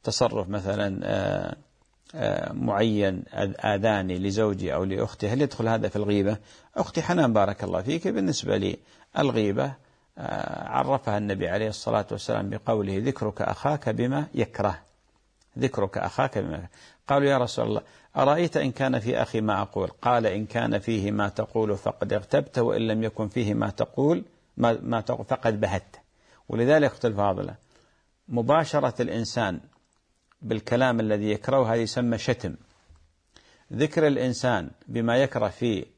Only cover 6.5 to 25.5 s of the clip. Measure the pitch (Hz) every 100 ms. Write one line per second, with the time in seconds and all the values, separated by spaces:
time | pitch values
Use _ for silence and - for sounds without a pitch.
6.5 | - _ - - - 151 127 135 107 98
7.5 | 101 95 87 104 165 190 220 190 143 -
8.5 | 101 95 - _ - _ - 143 117 104
9.5 | 104 139 131 _ _ _ - - - -
10.5 | - - 131 131 135 - 104 101 98 85
11.5 | 95 107 104 - 110 98 104 - 113 98
12.5 | 104 - 110 98 98 123 127 104 101 -
13.5 | 98 139 147 - 107 120 139 151 - 110
14.5 | - 98 85 _ _ _ _ _ _ _
15.5 | 120 127 - 95 92 87 - 135 104 92
16.5 | 78 90 - - _ - 143 139 135 123
17.5 | - 113 107 - - _ - 135 156 170
18.5 | 156 139 - 135 123 110 120 127 113 107
19.5 | 98 101 95 92 - 120 120 113 98 107
20.5 | 117 117 107 - 110 98 104 101 - 110
21.5 | 113 107 95 - - 101 104 95 143 139
22.5 | - 117 107 113 110 110 - 104 123 107
23.5 | 110 107 - - - 143 175 - _ _
24.5 | - 117 113 120 117 107 120 110 131 117